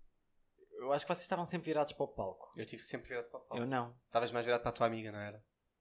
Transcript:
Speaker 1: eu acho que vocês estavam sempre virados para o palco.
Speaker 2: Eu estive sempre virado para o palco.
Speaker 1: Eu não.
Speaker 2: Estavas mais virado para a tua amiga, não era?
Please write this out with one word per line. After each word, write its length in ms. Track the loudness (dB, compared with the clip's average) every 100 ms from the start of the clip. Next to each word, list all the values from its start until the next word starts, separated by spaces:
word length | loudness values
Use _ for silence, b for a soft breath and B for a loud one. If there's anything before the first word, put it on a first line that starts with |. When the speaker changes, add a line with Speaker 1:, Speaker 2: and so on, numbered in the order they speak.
| -20 _ _ _ _ _ -20 -6
Speaker 1:
eu 140 | 2
acho 140 | 2 2
que 20 |
vocês 140 | 0
estavam 200 | 0 0 0
sempre 200 | -2 0
virados 260 | 2 2
para 100 | 0
o 40 | -2
palco. 440 | -2 -4 -4 -10
Speaker 2:
Eu 100 | -10
estive 180 | -10 -8
sempre 260 | -6 -6 -4
virado 200 | -6 -6
para 80 | -10
o 40 |
palco. 140 | -6 -2
Speaker 1:
Eu 40 | 0
não. 300 | 0 0 -6 _
Speaker 2:
Estavas 240 | 2 2
mais 140 | 2
virado 160 | 4 4
para 80 | 2
a 20 |
tua 120 | 4 4
amiga, 240 | 4 -4
não 80 | -6
era? 240 | -8 -10 -16 _ _ _